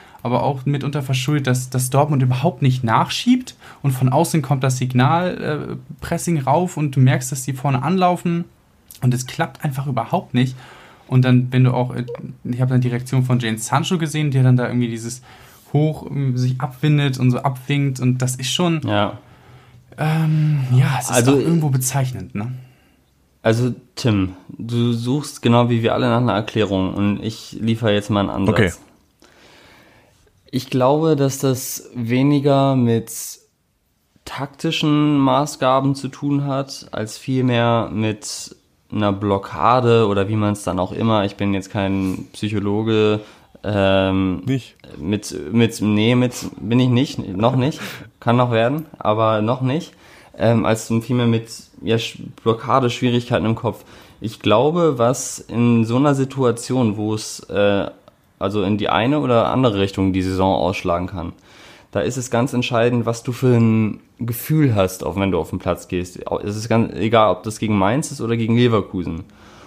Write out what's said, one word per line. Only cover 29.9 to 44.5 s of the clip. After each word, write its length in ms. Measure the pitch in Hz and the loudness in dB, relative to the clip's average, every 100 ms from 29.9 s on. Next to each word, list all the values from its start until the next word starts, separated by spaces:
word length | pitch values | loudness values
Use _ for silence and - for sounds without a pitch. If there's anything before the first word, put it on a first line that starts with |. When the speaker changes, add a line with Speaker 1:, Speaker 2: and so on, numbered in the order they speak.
| _ _ _ _ _ _ | _ _ _ _ _ _
Speaker 2:
Ich 180 | 127 - | -8 -4
glaube, 460 | 131 127 151 160 143 | 0 2 4 2 2
dass 240 | 139 135 | 2 0
das 500 | 135 127 - - - 120 | -2 -2 -4 -10 -12 -8
weniger 800 | 113 127 143 147 143 139 135 131 | 0 2 4 4 4 2 4 2
mit 360 | 117 113 113 - - - _ _ _ _ _ _ _ _ - | 2 2 -2 -10 -12 -16 _ _ _ _ _ _ _ _ -14
taktischen 920 | - 139 - 165 151 156 151 151 143 | -10 -10 -6 -4 0 2 2 4 4
Maßgaben 760 | 135 131 147 - 127 131 139 135 | 4 2 0 0 2 2 2 -2
zu 140 | 131 | -6
tun 360 | - 143 143 143 | -6 -2 -2 0
hat, 420 | 135 139 - - | -4 -6 -12 -10
als 260 | - 110 - | -8 -8 -8
vielmehr 720 | - 131 127 117 117 117 101 | -4 0 2 2 2 2 0
mit 640 | 98 110 104 - - - - _ _ _ | -2 -2 -4 -10 -12 -14 -20 _ _ _
einer 220 | 107 104 | -2 0
Blockade 920 | 98 104 98 - 85 104 127 120 117 104 | 0 0 0 -2 0 2 4 4 4 4
oder 200 | 98 98 | 2 0
wie 80 | 107 | 0
man's 280 | 104 104 | 0 0
dann 160 | - 90 | -2 -2
auch 120 | 92 | -2
immer, 320 | - 113 110 | -2 0 2
ich 120 | 98 - | 0 -2
bin 180 | 101 | -2
jetzt 160 | 98 - | -2 -4
kein 540 | 104 98 98 95 92 - | -4 -2 0 -2 -4 -10
Psychologe, 880 | - 104 104 101 104 110 107 107 104 - - _ - | -8 -4 -2 -2 -2 2 2 4 2 -4 -20 _ -10
ähm, 800 | 98 104 98 98 95 95 95 90 | -4 2 2 4 2 2 0 -2
Speaker 3:
Nicht? 300 | 127 | -2